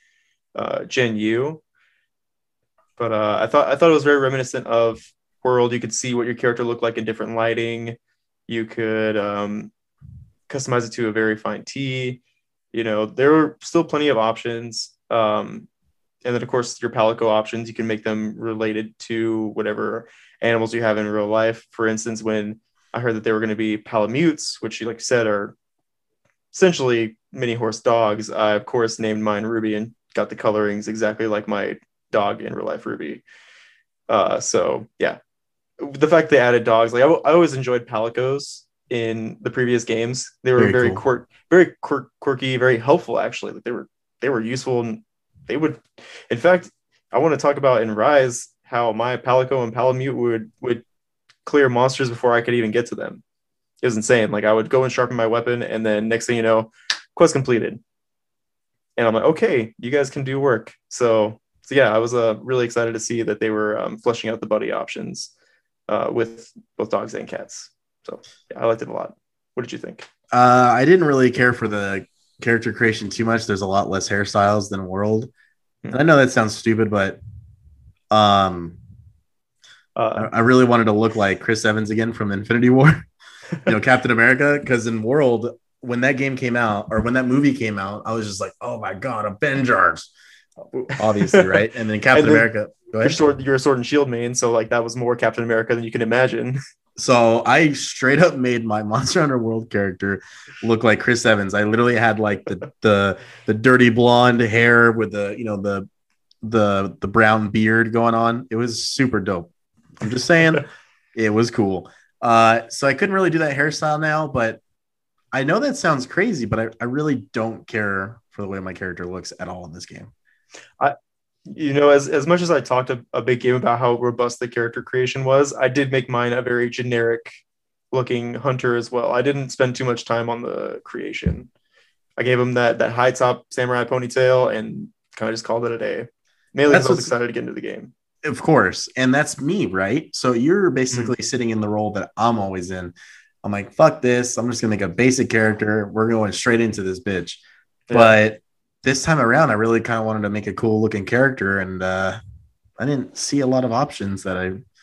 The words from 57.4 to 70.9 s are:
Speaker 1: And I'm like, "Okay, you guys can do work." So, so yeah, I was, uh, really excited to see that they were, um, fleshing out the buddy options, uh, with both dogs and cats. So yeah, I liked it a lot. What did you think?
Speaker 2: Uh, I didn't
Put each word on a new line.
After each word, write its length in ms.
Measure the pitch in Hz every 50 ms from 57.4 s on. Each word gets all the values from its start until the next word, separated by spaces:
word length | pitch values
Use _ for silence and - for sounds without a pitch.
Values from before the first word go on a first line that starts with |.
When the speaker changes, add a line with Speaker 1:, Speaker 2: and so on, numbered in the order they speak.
| 131 131 120 107 - - 110 135 _ _ _ _ _ _ _ _ _ _ _ _ _ _ _ _ _ _ _ _ _ _ -
Speaker 1:
And 100 | 123 117
I'm 60 | 113 110
like, 100 | 110 -
"Okay, 500 | 151 - - 226 196 160 120 110 110 _
you 140 | - 117 120
guys 180 | 143 143 135 135
can 140 | - 147 135
do 160 | 131 135 135
work." 340 | 139 139 113 107 - - _ _ _ _
So, 500 | - - 123 117 113 110 104 110 117 _ _ _ _ _
so 140 | _ - 135
yeah, 180 | 139 127 104 107
I 60 | 113
was, 160 | 117 117 123
uh, 200 | 120 113 110 107 98
really 240 | - 127 131 123 120
excited 280 | 120 - 120 117 113 113
to 60 | 110
see 220 | - - 120 117
that 180 | 110 107 104 -
they 120 | 113 110
were, 260 | 107 107 107 107 107 110
um, 200 | 95 - 113 110
fleshing 320 | - 120 113 - - 110
out 100 | 117 113
the 60 | 113
buddy 240 | 110 107 107 113 110
options, 640 | 104 - - - - - - 92 - - - - _ _ _ _ _ _ _ _ _ _ _
uh, 220 | - 107 113 120 -
with 400 | - 120 113 113 113 - - - _ - _ _ _
both 120 | - 110 110
dogs 240 | 117 104 110 110 107
and 140 | 101 -
cats. 420 | - - - 98 _ - - - _ _ _ _ _ _ _ _
So 160 | - - - _ - _ _ _ _
yeah, 80 | - 127
I 40 | 123
liked 160 | 117 113 113
it 60 | - -
a 40 | -
lot. 200 | 50 - - - _ _ _ _ _ _ _ -
What 100 | 127 120
did 80 | -
you 60 | -
think? 320 | 127 - - - - - _ _ _ _ - 123
Speaker 2:
Uh, 380 | 123 123 123 123 127 127 123 117
I 100 | 123 135
didn't 220 | 156